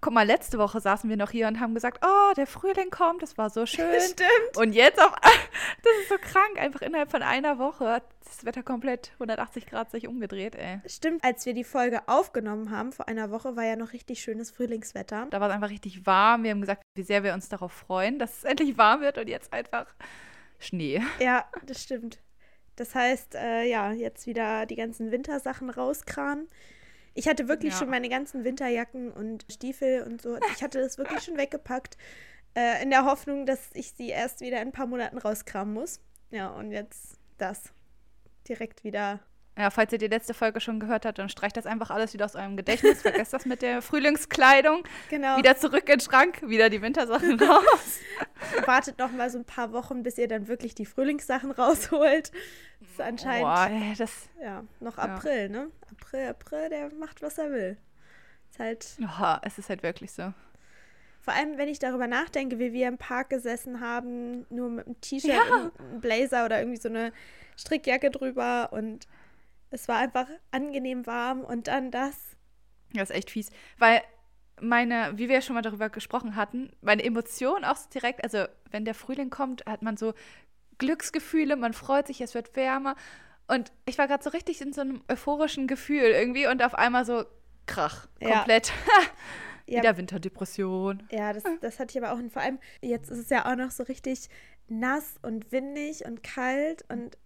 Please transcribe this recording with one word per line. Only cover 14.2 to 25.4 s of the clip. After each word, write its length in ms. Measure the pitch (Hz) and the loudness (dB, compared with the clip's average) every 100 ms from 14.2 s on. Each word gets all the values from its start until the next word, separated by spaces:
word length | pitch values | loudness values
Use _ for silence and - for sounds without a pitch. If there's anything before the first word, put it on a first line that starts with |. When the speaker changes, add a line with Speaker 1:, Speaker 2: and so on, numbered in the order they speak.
Speaker 2:
schönes 300 | - 220 233 | -8 -8 -10
Frühlingswetter. 760 | - 240 226 220 - 196 208 254 | -6 -6 -6 -8 -12 -8 -8 -6
Speaker 1:
Da 100 | 202 | -2
war 80 | 202 | 0
es 80 | 202 | 0
einfach 140 | 208 | -4
richtig 360 | 208 196 185 190 | -6 -12 -6 4
warm. 380 | 190 208 233 | 6 8 6
Wir 80 | 226 | 2
haben 80 | 208 | -2
gesagt, 200 | 196 196 _ - | -2 -4 _ -12
wie 80 | |
sehr 200 | 180 202 | 0 2
wir 100 | 196 | 2
uns 140 | 180 - | -4 -6
darauf 240 | 202 175 | -10 -10
freuen, 480 | - - 185 196 277 | -12 -4 -2 0 -2
dass 200 | 233 - | -6 -6
es 40 | |
endlich 340 | - 294 302 233 | -2 2 0 6
warm 220 | - 277 | 6 8
wird 180 | 285 - | 2 -2
und 120 | 226 | -6
jetzt 240 | - - | -8 -8
einfach 320 | 226 233 233 - - - - - - - _ | -10 -6 -8 -8 -16 -20 -20 -20 -20 -20 _
Schnee. 420 | - 180 151 151 247 - | -10 -6 -2 -2 -2 0
Speaker 2:
Ja, 260 | 254 247 - 359 - | 2 2 0 -14 -14
das 160 | 254 | -14
stimmt. 400 | - 247 233 - - - - - - - | -8 -8 -8 -14 -20 -20 -20 -20 -20 -12
Das 180 | 233 | -6
heißt, 420 | 262 247 262 - - | 0 2 0 -4 -8
äh, 280 | 233 226 240 | -4 0 0
ja, 240 | 226 202 | 0 -2
jetzt 340 | 226 226 - - | -4 -6 -8 -8
wieder 380 | 226 220 220 220 | -4 -2 -2 -4
die 100 | 226 | -6
ganzen 360 | 226 226 226 | -8 -6 -4
Wintersachen 580 | 240 277 285 | -4 -4 -6